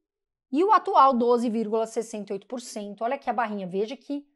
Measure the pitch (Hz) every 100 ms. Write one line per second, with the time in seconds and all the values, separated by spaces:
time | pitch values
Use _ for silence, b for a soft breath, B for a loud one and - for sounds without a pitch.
0 | _ _ _ _ _ 262 392 370 381 381
1 | 269 247 240 240 233 220 214 220 226 233
2 | 208 214 196 196 - 247 - 220 202 202
3 | 233 277 277 226 226 208 185 190 220 262
4 | - 285 285